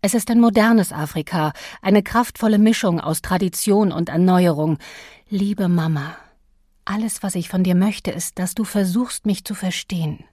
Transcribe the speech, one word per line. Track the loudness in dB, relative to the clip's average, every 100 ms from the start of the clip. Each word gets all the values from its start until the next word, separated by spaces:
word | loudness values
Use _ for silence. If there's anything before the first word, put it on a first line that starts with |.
Es | 0 -2
ist | 2
ein | 4
modernes | 4 4 4 4 2
Afrika, | -4 -6 -6 -4 -2 -2 -4 -16 -6
eine | 2 2
kraftvolle | 4 -2 -2 -2 2 4
Mischung | 4 4 0 -2
aus | -2 -6
Tradition | -2 -2 0 -2 0 2 2
und | 0 -2
Erneuerung. | 2 4 4 4 2 0 -2 -6 -20 -20 -20 _
Liebe | -2 -2 0 0
Mama, | 2 0 -2 -4 -12 -20 _ _ _ _ _ -8
alles, | -4 -4 -6
was | -6 -6
ich | -4
von | -2
dir | 2 4
möchte, | 2 0 -8
ist, | -6 -8 -6
dass | -6 -4
du |
versuchst, | -4 -2 0 -2 -4 -4 -4
mich | -4 -4
zu |
verstehen. | -6 -6 -6 -6 -4 -4 -6 -14